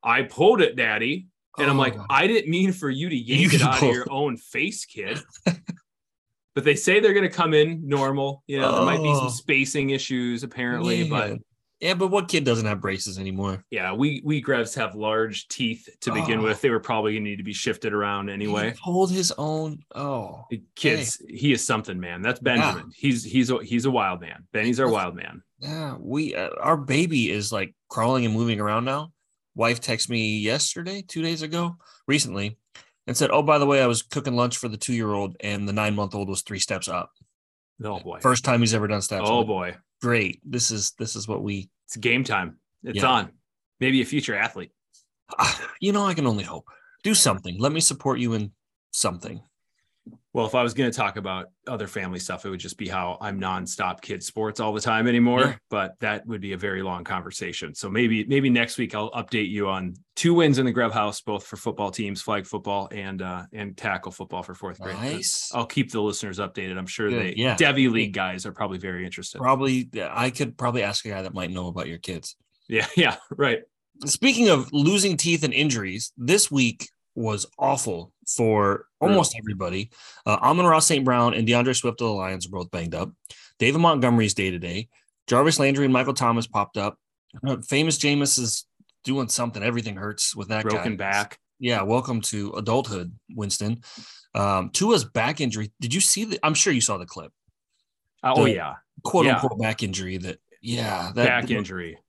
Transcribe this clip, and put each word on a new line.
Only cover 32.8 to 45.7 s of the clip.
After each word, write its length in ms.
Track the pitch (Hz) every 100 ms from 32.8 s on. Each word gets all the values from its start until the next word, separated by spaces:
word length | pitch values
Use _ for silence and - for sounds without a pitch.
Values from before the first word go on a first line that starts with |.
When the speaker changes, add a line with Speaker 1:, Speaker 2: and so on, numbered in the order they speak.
| _ _ -
Speaker 2:
and 80 | 123
said, 140 | 143
"Oh, 100 | 139
by 160 | 147 147
the 80 | 143
way, 160 | 139
I 40 | 123
was 140 | 117
cooking 340 | - 147 139 120
lunch 200 | 120 120
for 100 | 120
the 80 | 110
two-year-old, 600 | - 120 107 101 98 90
and 280 | 101 104 101
the 40 |
nine-month-old 560 | 104 107 104 101 104 98
was 140 | 95
three 180 | - 101
steps 260 | - 95 87
up." 240 | 90 87 _ _ _ _ _ _ _
Speaker 1:
Oh, 160 | 107 95
boy. 220 | 90 87
Speaker 2:
First 240 | 127 123
time 160 | - 120
he's 140 | 117
ever 120 | 110 104
done 160 | 104
steps. 220 | 95 98 104
Speaker 1:
Oh, 120 | 120
Speaker 2:
I'm 80 | 110
like, 260 | 98 90
Speaker 1:
boy. 20 | 85 _ _
Speaker 2:
"Great. 400 | 123 117 95 87
This 260 | - 120 -
is, 220 | 110 98
this 240 | - 110 117
is 100 | 107
what 160 | 101
we" 280 | 104 101 95 _ _
Speaker 1:
It's 100 | -
game 260 | 117 120
time. 340 | 127 104 87 - _ _
It's 140 | - 101
Speaker 2:
Yeah. 100 | 131
Speaker 1:
on. 240 | 123 95 _ _ _ _ _
Maybe 200 | 131 135
a 20 |
future 300 | 113 147 135 101
athlete. 340 | 110 95 85 _ _ _ _ _ _ -
Speaker 2:
Ah, 320 | - - -